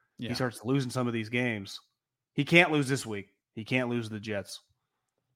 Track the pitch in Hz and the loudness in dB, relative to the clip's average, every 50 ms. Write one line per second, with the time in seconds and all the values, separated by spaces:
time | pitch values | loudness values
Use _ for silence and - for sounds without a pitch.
0 | _ _ _ - 127 120 120 117 131 123 113 - - 113 135 143 131 123 - 127 | _ _ _ -12 -8 -6 -4 -2 -2 -4 -4 -6 -2 0 0 0 0 0 -2 -2
1 | 123 120 117 117 110 107 123 123 127 123 113 104 95 - - - - _ _ _ | -2 0 -2 -2 -4 -2 0 0 0 0 -2 -4 -6 -10 -12 -16 -18 _ _ _
2 | _ _ _ _ _ _ _ - 147 - 165 170 180 160 156 151 139 123 139 123 | _ _ _ _ _ _ _ -2 0 6 8 8 8 8 6 2 2 2 0 -2
3 | - 110 107 101 95 - _ _ _ _ _ 117 107 - 131 127 127 120 120 120 | -2 -4 -6 -8 -8 -10 _ _ _ _ _ -12 -4 0 0 0 2 2 0 -2
4 | 113 107 110 107 101 107 104 98 95 - - - - _ _ _ _ _ _ _ | -2 -4 -6 -8 -6 -4 -4 -4 -6 -8 -14 -18 -18 _ _ _ _ _ _ _
5 | _ _ _ _ _ _ _ | _ _ _ _ _ _ _